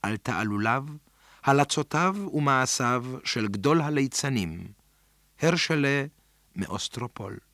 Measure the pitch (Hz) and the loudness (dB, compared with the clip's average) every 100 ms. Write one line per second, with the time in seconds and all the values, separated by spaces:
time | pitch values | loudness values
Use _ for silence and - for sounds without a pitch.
0 | 98 104 - 90 107 104 110 127 143 151 | -2 -4 -4 -2 -2 0 0 0 -4 -14
1 | _ _ _ - - 139 143 - 143 151 | _ _ _ -2 4 4 4 0 0 0
2 | 180 202 196 151 143 131 127 - 120 127 | 0 0 -4 0 4 4 2 2 0 0
3 | 127 127 - 117 107 98 139 165 147 147 | -2 -8 -6 -2 -2 0 4 4 2 0
4 | 135 - 143 127 85 85 92 - _ _ | 0 0 0 0 -2 -6 -12 -18 _ _
5 | _ _ _ _ 156 170 - 156 139 143 | _ _ _ _ 0 2 0 0 2 0
6 | 143 _ _ _ _ - 98 95 - - | -2 _ _ _ _ -10 -6 -6 -8 -8
7 | 123 - 101 101 _ | -10 -10 -12 -12 _